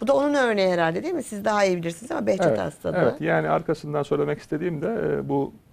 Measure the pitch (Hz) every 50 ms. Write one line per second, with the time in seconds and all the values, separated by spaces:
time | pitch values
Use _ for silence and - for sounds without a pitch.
0 | 220 247 277 269 285 294 285 277 254 233 214 202 190 185 180 175 165 165 165 196
1 | 247 349 359 294 226 - 220 202 202 220 208 208 202 190 180 175 165 170 165 -
2 | 240 - 320 - 208 220 202 185 180 156 113 101 92 160 - - - 175 165 180
3 | 151 117 - - 151 165 165 160 156 156 160 160 160 - 156 - - 147 147 147
4 | 143 - 151 143 147 147 147 147 - - 156 151 175 180 165 143 160 202 233 -
5 | 156 151 147 143 139 139 139 139 135 - - - _ _